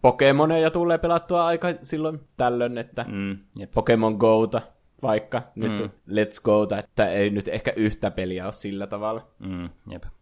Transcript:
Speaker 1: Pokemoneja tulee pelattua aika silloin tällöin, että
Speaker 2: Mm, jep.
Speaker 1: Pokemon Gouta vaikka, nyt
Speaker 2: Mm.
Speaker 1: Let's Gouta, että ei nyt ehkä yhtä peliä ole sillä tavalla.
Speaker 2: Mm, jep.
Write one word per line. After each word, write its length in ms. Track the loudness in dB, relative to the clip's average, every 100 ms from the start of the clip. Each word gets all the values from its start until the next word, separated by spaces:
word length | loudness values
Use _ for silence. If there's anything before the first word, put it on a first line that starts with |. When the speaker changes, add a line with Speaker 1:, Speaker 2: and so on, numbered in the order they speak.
Speaker 1:
Pokemoneja 680 | 4 6 4 6 4 4 2
tulee 260 | 2 0 2
pelattua 480 | 2 0 0 0 2
aika 220 | 0 -2 -4
silloin 380 | -6 -4 -4 -6 -14 -2
tällöin, 400 | 0 0 -2 -4
että 280 | -10 -10 -8
Speaker 2:
Mm, 300 | -6 -6 -8 _ -16
jep. 140 | -4
Speaker 1:
Pokemon 420 | -2 2 4 4
Gouta 480 | 4 4 4 4 -2 -6 _ _ _
vaikka, 400 | -2 -2 -2 -8 -8 -6
nyt 240 | -4 -4
Speaker 2:
Mm. 100 | -6 -10 -4
Speaker 1:
Let's 340 | -2 0 0
Gouta, 340 | 2 2 2 -2
että 320 | -6 -2 0
ei 200 | 2 0
nyt 180 | 0 -4
ehkä 260 | -4 -4 0
yhtä 360 | 0 0 -4
peliä 340 | -4 -6 -4 -8
ole 80 |
sillä 340 | -8 -8 -8 -8
tavalla. 400 | -6 -6 -6 -10 _
Speaker 2:
Mm, 300 | -10 -8 -10 -14 -18
jep. 120 | -14 -14 -16